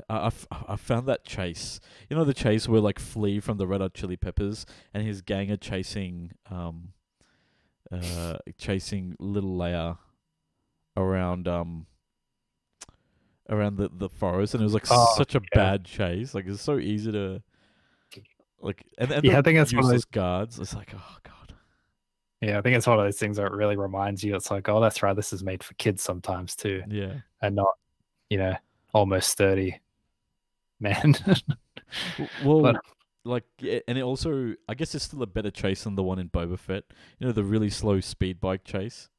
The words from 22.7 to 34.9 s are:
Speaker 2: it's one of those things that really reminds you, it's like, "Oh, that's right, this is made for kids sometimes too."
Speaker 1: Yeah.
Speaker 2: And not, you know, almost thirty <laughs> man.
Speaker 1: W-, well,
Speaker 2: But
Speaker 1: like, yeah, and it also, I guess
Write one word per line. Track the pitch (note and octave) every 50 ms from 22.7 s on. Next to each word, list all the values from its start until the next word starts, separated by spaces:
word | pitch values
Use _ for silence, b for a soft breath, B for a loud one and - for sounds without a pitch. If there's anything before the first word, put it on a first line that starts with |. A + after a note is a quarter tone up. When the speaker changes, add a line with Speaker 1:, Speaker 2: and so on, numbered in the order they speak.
| B2+ A#2
Speaker 2:
it's | A2 -
one | A#2 G#2+
of | G2+
those | G2+ G2 -
things | A2+ G#2 G#2 G#2
that | G2+ G2
really | F#2+ G2+ G#2 G#2 G#2 G2+
reminds | G2 G2 G2 G2 G2 G2+ G2+ F#2 F#2+
you, | G#2 G2+
it's | F#2+ - -
like, | G2+ G2 F#2 -
"Oh, | G#2 A2
that's | A2+ G#2+ - - -
right, | G2 G2
this | G#2 G2+ - -
is | F#2 G2
made | F#2+ F#2+ F2+ -
for | - -
kids | - - A2+ G2 F#2 -
sometimes | - F2+ F2+ - - F#2 F2+ F2+ F2+ -
too." | - - G#2 G2 F#2+ F#2 G#2
Speaker 1:
Yeah. | G#2 G#2 G2 F#2+ F#2+ C#3 - _ _ -
Speaker 2:
And | - G#2 G2+
not, | G2+ G2 F#2+ - _ _ _ _ _ _ _ _ _ _ -
you | G#2 G2
know, | F#2+ F#2 F#2+ - _ _ _ _ _ _ -
almost | G#2+ G#2 G2 G2 F#2 - - - -
thirty | G2+ G2 F#2+ F#2+ F#2+ F#2 F#2 - _ _ _ _ _ _ _ _ _ _
<laughs> | _ _ _ _ _ _ _ _ _ -
man. | - G2+ G2 - - D3+ C#3+ - - F#3+ F#3+ - - - C#3 - _ _ - - - B B B B B B B
Speaker 1:
W-, | - - -
well, | - C#3+ C3+ D3+ D#3 D3
Speaker 2:
But | B2+ A#2 - - - - _ _ _ _ _ -
Speaker 1:
like, | A#2 B2 B2 - _ _ -
yeah, | B2+ G2+ G#2+ A#2 - -
and | A#2+ C3
it |
also, | C3 B2 C3+ C3+ - E3 D3+ C3+ B2+ A2+ G#2+ - _ -
I | A2
guess | B2 D#3+ -